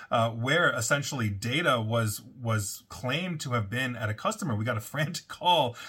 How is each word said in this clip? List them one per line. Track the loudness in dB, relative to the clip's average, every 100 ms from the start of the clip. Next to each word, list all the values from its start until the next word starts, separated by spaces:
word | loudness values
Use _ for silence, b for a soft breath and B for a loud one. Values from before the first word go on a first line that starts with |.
| B
uh, | 2 2
where | 0 2 4 4
essentially | 2 2 0 0 -2 0
data | 0 -2 0 2 2
was, | 2 2 2 -2 -10 -6
was | 0 0 -2 -8 -14
claimed | -8 -2 0 -2 -4
to | -2
have | 0 0
been | -2 -2 -2
at | -4
a |
customer. | -2 -2 -2 -2
We | 0
got | 0 -2
a |
<laughs> | -4
frantic | -4 -2 -4 -10
call. | -2 4 4 4 B